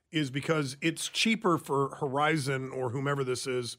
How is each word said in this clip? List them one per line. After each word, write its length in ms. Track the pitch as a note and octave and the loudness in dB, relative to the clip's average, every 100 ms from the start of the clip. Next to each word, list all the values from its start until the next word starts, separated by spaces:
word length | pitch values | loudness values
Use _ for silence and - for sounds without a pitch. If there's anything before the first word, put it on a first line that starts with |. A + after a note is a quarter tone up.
| _ | _
is 180 | D#3 C#3 | -2 -2
because 460 | C3+ D3 D#3 C#3 C3+ | -2 0 2 0 -2
it's 280 | E3 D#3+ - | -2 -2 -4
cheaper 500 | - A3 A3 F#3+ E3 | 0 2 2 2 2
for 380 | - C#3 C#3 - | 2 0 0 -2
Horizon 760 | C#3+ C3+ D3+ D#3+ C3 C3+ C3 | -2 2 2 2 0 -2 -4
or 200 | C3 B2+ | -4 -4
whomever 340 | C3 C#3 C#3 | -2 0 0
this 240 | C3 B2+ C3+ | 0 -2 -2
is 280 | B2+ A#2+ | -2 -4